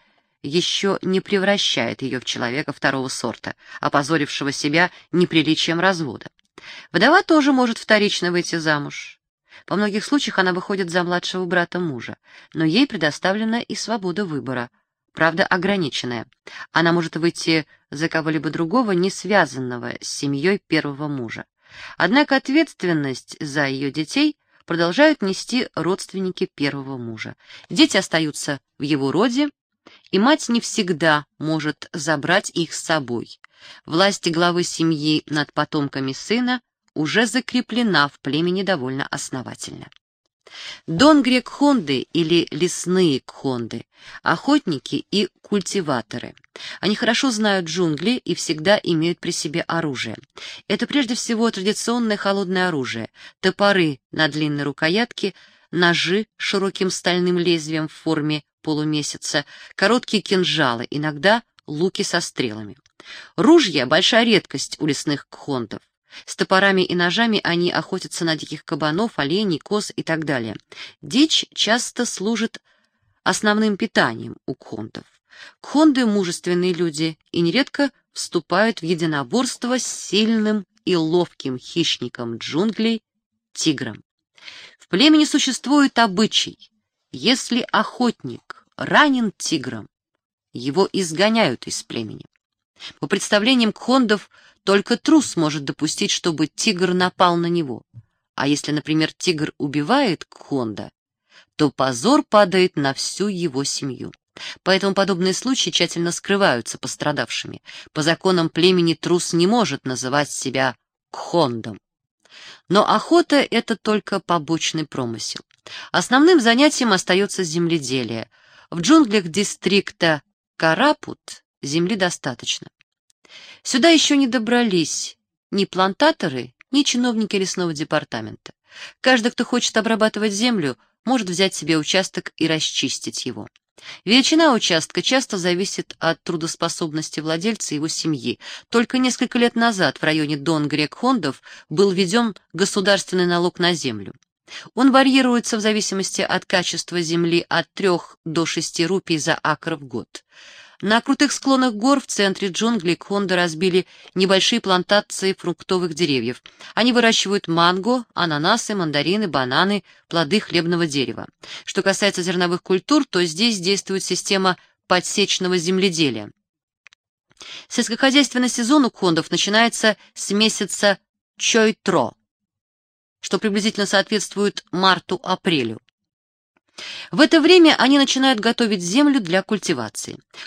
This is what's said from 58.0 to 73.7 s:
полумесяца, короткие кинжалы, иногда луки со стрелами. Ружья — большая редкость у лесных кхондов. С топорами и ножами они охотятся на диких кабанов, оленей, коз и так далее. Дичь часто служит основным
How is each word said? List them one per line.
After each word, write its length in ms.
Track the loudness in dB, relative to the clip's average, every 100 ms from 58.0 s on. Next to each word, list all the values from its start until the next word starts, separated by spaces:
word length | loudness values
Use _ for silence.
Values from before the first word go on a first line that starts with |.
| -4 -2 -2 -4 -8 _
полумесяца, 840 | -4 -2 -2 -2 -4 -8 -6 -4 -6 -12 -16 -2
короткие 460 | 2 2 0 -2
кинжалы, 640 | 0 0 2 2 0 0 -4
иногда 540 | -4 -4 0 2 2 0 _ -10
луки 380 | -2 -2 -2
со 160 | -2 -2
стрелами. 560 | -4 -6 -6 -6 -12 -16 _ _ -20 -20 -10 2
Ружья — 500 | 6 8 6 0 2
большая 360 | 2 4 4 4
редкость 520 | 2 2 -8 -8 -6
у 60 | -4
лесных 420 | -2 -2 -4 -6
кхондов. 520 | -14 -6 -6 -6 -12 _ _ _ -20 -10
С 100 | -4
топорами 460 | 2 4 4 4
и 120 | 2
ножами 460 | 0 0 0 0 0
они 280 | 0 0 0
охотятся 540 | -2 -4 -8 -8 -4 -2
на 100 | -2
диких 300 | -4 -12 -8
кабанов, 520 | -4 -2 0 -2 -2
оленей, 420 | -2 0 0 -2
коз 320 | -2 -4 -4 -8
и 80 |
так 220 | -4 -4 -2
далее. 300 | -4 -4 -10 _ -20 -20 -18
Дичь 440 | -2 2 2 2 -2
часто 520 | -4 0 0 -2 -4 -6
служит 560 | -4 -4 -2 -4 -6 _ _ _ _ _ _
основным 540 | -4 0 0 2 2